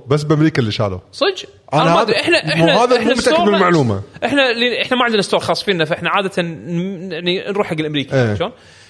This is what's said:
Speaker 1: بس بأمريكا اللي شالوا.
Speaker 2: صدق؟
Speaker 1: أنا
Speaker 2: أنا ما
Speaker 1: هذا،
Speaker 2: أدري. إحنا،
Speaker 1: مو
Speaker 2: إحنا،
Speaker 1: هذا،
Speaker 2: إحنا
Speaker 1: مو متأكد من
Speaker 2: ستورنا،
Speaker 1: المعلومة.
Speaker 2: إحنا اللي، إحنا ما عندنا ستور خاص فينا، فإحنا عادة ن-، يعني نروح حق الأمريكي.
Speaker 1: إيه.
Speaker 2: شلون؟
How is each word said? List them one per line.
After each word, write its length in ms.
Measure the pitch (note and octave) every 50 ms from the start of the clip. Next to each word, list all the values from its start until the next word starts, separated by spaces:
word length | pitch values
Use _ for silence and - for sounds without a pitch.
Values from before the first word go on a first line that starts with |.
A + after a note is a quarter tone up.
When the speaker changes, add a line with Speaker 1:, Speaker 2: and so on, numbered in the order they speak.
| - A2+
Speaker 1:
بس 160 | C#3 D3+ D3+
بأمريكا 360 | D3+ D#3+ D3+ D#3 D#3 - C#3
اللي 120 | A#2+ G#2+
شالوا. 280 | G2+ - A2 G2+ F#2+ F#2 - _
Speaker 2:
صدق؟ 340 | - - C#4 G4+ F#4+ - - - - - _ - -
Speaker 1:
أنا 80 | D3+
Speaker 2:
أنا 120 | E3 E3 E3+
ما 80 | E3+
Speaker 1:
هذا، 0 |
Speaker 2:
أدري. 180 | A3+ G#3+ A3 A3
إحنا، 260 | - - E4+ D#4 -
Speaker 1:
مو 60 | D#3
Speaker 2:
إحنا، 320 | - E3 E3 E3 - A3 A#3+
Speaker 1:
هذا، 140 | B3 B3+ A#3
Speaker 2:
إحنا 160 | A3+ A3+ C4+
Speaker 1:
مو 20 |
متأكد 140 | A#3+ - B3
من 60 | D#4
Speaker 2:
ستورنا، 220 | E4 - - G#3 G3+
Speaker 1:
المعلومة. 440 | F#3 F3+ F3 D#3+ C3+ A#2 G2+ G2 G#2 - - - -
Speaker 2:
إحنا 260 | - C4+ C#4+ C4+ B3+
اللي، 300 | A3+ A#3 A#3+ B3 G#3+ C3+
إحنا 160 | G3 - B3+ B3
ما 60 | B3+
عندنا 180 | A#3 A3 G3+
ستور 180 | F#3+ - - F3
خاص 240 | - - E3+ - -
فينا، 220 | G#3 G3 E3 D#3+
فإحنا 240 | C#3+ E3+ - E3+ E3
عادة 320 | E3+ G3 G3 F#3 - F#3+
ن-، 720 | F3 E3+ E3 - G#2+ E3+ E3+ E3+ F3+ F#3+ G3 D#3+ F3 F#3+
يعني 320 | E3+ D#3+ F3 F3 F3+ F#3+ - -
نروح 200 | G3 G3+ G3+ -
حق 120 | E3+ D3+
الأمريكي. 360 | D#3 D3+ D3+ C#3+ B2+ - C#3+
Speaker 1:
إيه. 200 | C3+ B2 A2 G#2
Speaker 2:
شلون؟ 160 | - E3 A3 - - - - - - - -